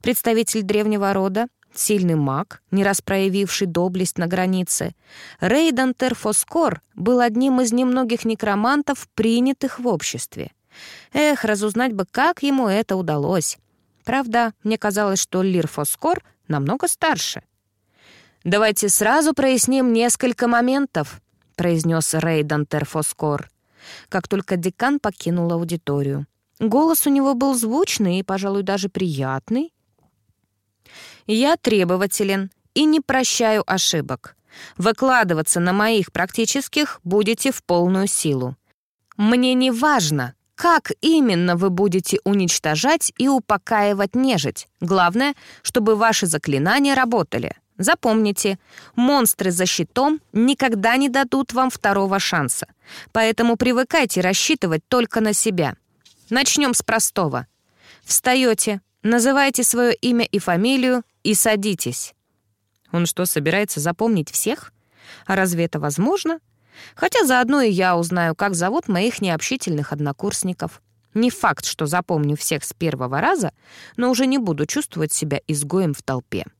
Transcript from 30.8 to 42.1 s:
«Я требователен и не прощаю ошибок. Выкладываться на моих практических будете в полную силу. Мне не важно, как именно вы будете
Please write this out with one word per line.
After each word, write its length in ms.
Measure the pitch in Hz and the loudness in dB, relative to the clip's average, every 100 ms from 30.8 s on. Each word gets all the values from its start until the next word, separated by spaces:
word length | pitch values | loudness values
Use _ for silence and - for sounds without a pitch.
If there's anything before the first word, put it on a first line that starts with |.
| _ - - - - | _ -20 -20 -16 -4
«Я 300 | 220 277 339 | 0 2 2
требователен 920 | 254 214 175 180 196 - 196 196 190 _ _ | 2 2 2 0 0 -2 -2 -2 -4 _ _
и 120 | - 311 | 0 4
не 160 | 311 | 2
прощаю 600 | - 262 247 - 226 214 - | 2 0 0 0 2 2 0
ошибок. 680 | 185 - 165 139 131 - _ _ - - - | -2 0 -2 -4 -10 -12 _ _ -20 -20 -2
Выкладываться 840 | 190 220 262 254 202 160 156 175 | -2 2 2 4 2 0 0 0
на 140 | 175 | 0
моих 380 | 196 214 220 180 | 2 2 2 -2
практических 880 | - 180 - 226 277 - 302 302 - | -4 -4 -2 -2 -2 -2 -2 -2 -4
будете 480 | 175 202 214 226 269 | 0 0 2 0 -2
в 120 | - | -4
полную 440 | - 175 180 190 196 | -2 0 2 2 0
силу. 480 | - 160 135 127 131 _ _ _ _ _ - | -2 -2 -2 -4 -8 _ _ _ _ _ -2
Мне 380 | 208 247 254 | 2 4 2
не 160 | 254 262 | 2 2
важно, 640 | 233 302 269 156 151 123 - _ - | 2 2 2 2 -2 -4 -10 _ -2
как 360 | 349 320 - - | 2 2 0 -2
именно 540 | 311 320 254 175 180 175 | 2 4 4 4 2 2
вы 140 | 196 | 2
будете 500 | 180 202 185 - | 2 2 2 0